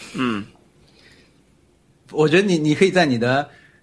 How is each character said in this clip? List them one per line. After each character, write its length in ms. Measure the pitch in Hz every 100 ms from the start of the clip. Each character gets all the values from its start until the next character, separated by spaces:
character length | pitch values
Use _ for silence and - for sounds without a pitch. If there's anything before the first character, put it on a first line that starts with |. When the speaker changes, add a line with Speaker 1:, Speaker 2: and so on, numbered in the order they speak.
| -
Speaker 1:
嗯。 300 | 196 127 104 104 _ _ _ _ _ _ _ _ _ _ _ _ _ _ _ -
Speaker 2:
我 160 | 127 156
觉 120 | 170
得 20 | 202
你， 100 | 170
你 160 | 151
可 120 | 147
以 60 | 190
在 120 | 180
你 140 | 156 120
的 320 | 120 135 143 - _ _